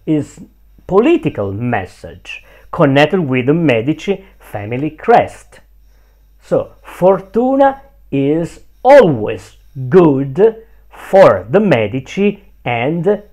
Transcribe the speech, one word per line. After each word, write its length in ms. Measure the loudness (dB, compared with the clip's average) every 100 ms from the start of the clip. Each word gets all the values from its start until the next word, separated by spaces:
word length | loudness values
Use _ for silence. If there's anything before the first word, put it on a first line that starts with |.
| -4
Is 360 | -4 -6 -14 -20 _ _ _ -2
political 680 | 0 2 0 -2 -6 -8
message 920 | -6 -6 -6 -6 -16 -20 -20 -20 -20 _ -20 -8
connected 500 | 0 2 2 2 0
with 240 | -2 -2 0
the 80 |
Medici 720 | 0 0 0 -2 -6 -6 -8 -10 _
family 500 | -16 -12 -10 -8 -8
crest. 720 | -6 0 2 0 -8 -20 -20 _ _ _ _ _ _ _ _
So 320 | -4 -4 -4 _
Fortuna 1000 | -18 -2 0 0 -2 -2 0 2 0 0 -14 _ -8
is 500 | -4 -2 -2 -6 -12 _ _
always 760 | 4 6 6 2 -6 -10 -14 -20 _ -12 0
good 760 | 4 4 2 -2 0 0 0 -16 -20 _
for 560 | -20 0 4 4 4 0
the 120 | 0
Medici 840 | 2 0 -2 -6 -8 -4 -4 -4 -14 _ -8
and 560 | -4 -4 -2 -2 -4 -6